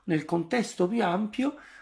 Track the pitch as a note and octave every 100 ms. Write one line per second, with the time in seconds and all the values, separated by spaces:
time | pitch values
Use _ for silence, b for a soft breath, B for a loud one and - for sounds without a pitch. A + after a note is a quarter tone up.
0 | - D#3 - E3+ E3 B3 - - F3+ A#3
1 | F3+ F3+ G#3+ - C4+ D4 B B